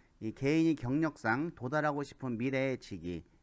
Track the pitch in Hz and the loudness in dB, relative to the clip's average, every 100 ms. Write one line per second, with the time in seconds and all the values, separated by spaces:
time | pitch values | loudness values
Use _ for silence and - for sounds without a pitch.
0 | _ _ 110 - 135 160 165 151 123 139 | _ _ -8 -2 2 4 4 2 0 2
1 | 160 - 113 120 165 - 123 151 151 143 | 0 0 0 2 0 -4 -2 0 0 0
2 | 139 - 131 113 127 131 135 127 - 95 | -4 -6 -4 -2 0 2 0 -2 -6 -8
3 | 85 87 - _ | -6 -6 -8 _